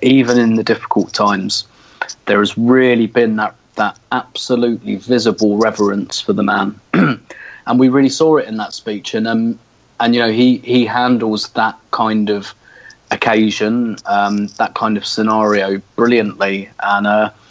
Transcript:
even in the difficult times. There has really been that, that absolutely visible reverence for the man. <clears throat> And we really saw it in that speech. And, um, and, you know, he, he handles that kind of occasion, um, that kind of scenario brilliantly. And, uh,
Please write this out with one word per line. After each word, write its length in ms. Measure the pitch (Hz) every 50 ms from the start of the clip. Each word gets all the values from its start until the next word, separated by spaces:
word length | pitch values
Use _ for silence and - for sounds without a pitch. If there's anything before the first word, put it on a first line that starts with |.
| -
even 360 | 127 131 135 127 120 123 123
in 180 | 120 113 113
the 80 | 113 110
difficult 480 | - 110 - - - - 104 92 - -
times. 540 | - 107 101 104 95 92 101 - - - - _ _ _ _ - - - - - - _
There 140 | - 104 101
has 180 | 104 98 - 107
really 480 | 113 120 127 131 131 127 120 113 113
been 300 | 104 - 123 117 110 110
that, 180 | 107 107 107 - _ _ _ _
that 200 | - 107 101 - - _ _
absolutely 840 | 123 127 - - - - - - 127 120 120 120 117 110 - 104 104
visible 600 | 95 - 117 127 120 110 113 101 - 110 104 104
reverence 640 | 104 113 110 107 - 104 101 101 101 - - - -
for 120 | - - 101
the 100 | 101 101
man. 380 | 101 104 101 95 101 - - - _ -
<clears throat> 280 | 170 185 151 120 - - - - - - - - - -
And 140 | 123 127 127
we 80 | 131 131
really 220 | 127 143 139 131
saw 260 | 135 - 160 160 156
it 100 | 147 -
in 120 | 110 110 110
that 160 | 104 98 -
speech. 400 | - - 110 107 101 - - -
And, 120 | 113 110
um, 320 | 117 113 113 113 117 110 - _ _ _ _ _ _ _ -
and, 160 | 117 117 120
you 60 | 120
know, 100 | 117 113
he, 280 | 110 113 127 127 123 -
he 260 | - 123 123 127 120
handles 640 | 107 107 123 123 123 127 117 113 110 107 104 - -
that 280 | - 117 110 110 107 - _ _ -
kind 360 | - 113 110 110 107 104 101
of 240 | 104 101 98 - - - _ _ - - - - - _ _ _
occasion, 880 | 110 - - - 110 110 110 107 98 - 107 107 113 123 120 113 104 - -
um, 440 | - 101 101 101 101 104 104 104 101 - -
that 160 | 113 101 -
kind 240 | - 117 110 107 104
of 80 | 98
scenario 720 | - - - 110 110 110 110 107 104 107 101 95 95 98 98 - _ _
brilliantly. 720 | - 117 120 120 117 107 104 90 98 98 98 98 98 98 - - -
And, 260 | - 101 101 101 104
uh, 240 | 104 107 107 107 107 - _ _ _